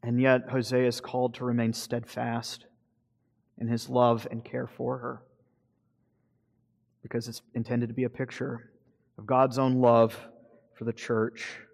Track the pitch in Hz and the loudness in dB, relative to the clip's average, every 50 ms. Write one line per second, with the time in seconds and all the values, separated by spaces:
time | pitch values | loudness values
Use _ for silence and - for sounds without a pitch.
0 | - 117 120 120 127 135 131 127 127 - 131 135 120 - 131 123 127 123 117 - | -4 -2 0 4 6 6 6 4 4 0 -2 -2 -2 0 2 2 2 2 0 -2
1 | - - - 127 127 127 117 - 127 123 120 120 117 113 113 - - - 131 120 | -8 -6 -4 -2 -2 -2 -2 -4 -6 -2 0 0 0 0 -2 -4 -6 -6 -6 -6
2 | 120 - - 117 120 120 117 117 113 - - - - - _ _ _ _ _ _ | -6 -8 -8 -6 -4 -4 -4 -6 -6 -8 -12 -14 -18 -20 _ _ _ _ _ _
3 | _ _ _ _ _ _ _ _ _ _ _ - - 117 117 113 - - 127 127 | _ _ _ _ _ _ _ _ _ _ _ -10 -6 -4 -4 -4 -4 -2 2 4
4 | 123 120 117 113 110 - - 117 117 - - 127 123 123 - - 127 123 127 131 | 6 6 4 2 0 -8 -10 -10 -12 -8 -8 -8 -8 -8 -10 -8 -6 -6 -6 -6
5 | 120 120 - 110 - _ _ _ _ _ _ _ _ _ _ _ _ _ _ _ | -6 -10 -10 -12 -16 _ _ _ _ _ _ _ _ _ _ _ _ _ _ _
6 | _ _ _ _ _ _ _ _ _ _ _ _ _ _ _ _ _ _ _ _ | _ _ _ _ _ _ _ _ _ _ _ _ _ _ _ _ _ _ _ _
7 | _ 117 - 120 117 120 113 - _ _ _ 120 113 - 123 120 120 113 110 123 | _ -8 -6 -6 -6 -6 -12 -14 _ _ _ -8 -6 -2 -2 -2 -2 -2 -2 -2
8 | 127 120 120 - 135 123 - - 127 139 123 117 - _ _ _ _ _ _ _ | -2 -4 -2 -6 -8 -8 -6 -8 -6 -6 -6 -10 -14 _ _ _ _ _ _ _
9 | _ _ _ - 104 107 127 127 131 135 120 131 135 131 127 127 127 120 117 117 | _ _ _ -20 -4 0 4 4 4 4 4 2 2 2 4 6 6 8 8 8
10 | 113 110 - - - - - - - - - - _ _ _ - 113 113 113 - | 6 4 2 -6 -16 -18 -20 -20 -20 -20 -20 -20 _ _ _ -10 -8 -8 -6 -8
11 | - - 120 110 110 113 - - - - - - - _ | -4 -2 0 0 0 0 -2 -8 -14 -12 -12 -14 -18 _